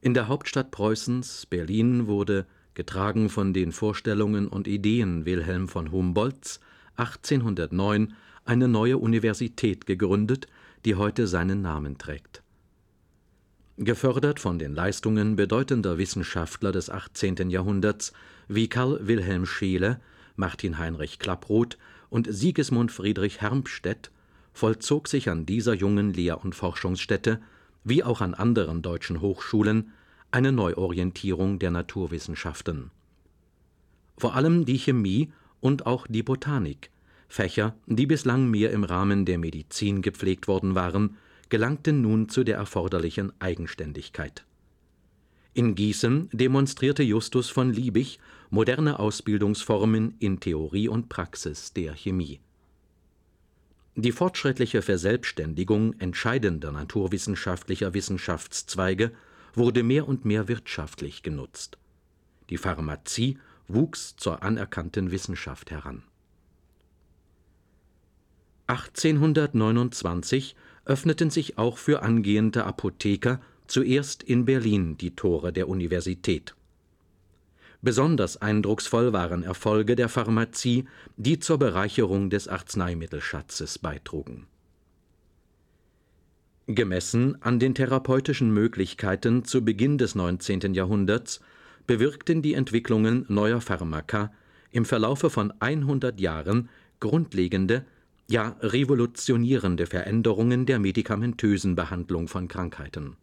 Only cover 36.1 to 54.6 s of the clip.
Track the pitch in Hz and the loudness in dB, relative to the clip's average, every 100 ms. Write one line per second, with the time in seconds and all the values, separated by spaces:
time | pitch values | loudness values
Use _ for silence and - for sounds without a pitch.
36.1 | 110 107 131 143 147 85 71 - _ _ | -4 -2 -4 -2 -2 -4 -6 -16 _ _
37.1 | _ _ - 95 - 107 113 - 110 139 | _ _ -4 -2 2 0 -2 -4 0 2
38.1 | 156 127 123 131 107 107 104 98 90 101 | 2 2 2 2 4 2 0 0 0 2
39.1 | 101 92 87 82 76 - - 101 98 95 | 2 2 0 -2 -6 -10 -4 -2 0 -2
40.1 | 95 95 92 - 95 95 92 90 90 104 | -2 -2 -2 0 0 2 0 0 0 0
41.1 | - _ _ _ 113 113 147 - 147 113 | -2 _ _ _ 0 0 0 0 2 4
42.1 | 110 110 - 123 - 101 - 87 90 82 | 2 2 2 0 0 -2 -4 -2 0 -2
43.1 | - 98 - 95 82 85 - 76 73 - | -2 -6 -4 -6 -4 -6 -8 -10 -10 -12
44.1 | - 73 - _ _ _ _ _ _ _ | -10 -10 -10 _ _ _ _ _ _ _
45.1 | _ _ _ _ - 120 95 104 101 120 | _ _ _ _ 0 0 2 0 0 0
46.1 | 135 170 110 127 135 139 - 131 143 135 | 0 -2 0 2 4 2 0 -2 2 2
47.1 | 107 - 127 120 - 127 110 123 104 131 | 2 0 -2 -2 0 0 0 0 0 -2
48.1 | - - - - 104 110 127 151 143 104 | -8 -20 -20 -4 2 2 4 2 2 -2
49.1 | 107 - 104 101 104 - 107 107 110 110 | -2 -2 0 2 0 0 2 4 4 0
50.1 | - 104 92 - 80 78 95 107 113 117 | -2 -2 -2 -2 -4 -2 -2 0 -2 -6
51.1 | - 85 - 87 76 - - 82 76 - | -8 -8 -8 -10 -10 -10 -8 -6 -6 -4
52.1 | 92 80 69 _ _ _ _ _ _ _ | -4 -4 -8 _ _ _ _ _ _ _
53.1 | _ _ _ _ _ _ _ _ - 117 | _ _ _ _ _ _ _ _ -2 0
54.1 | 120 185 180 143 131 | 2 0 2 -2 0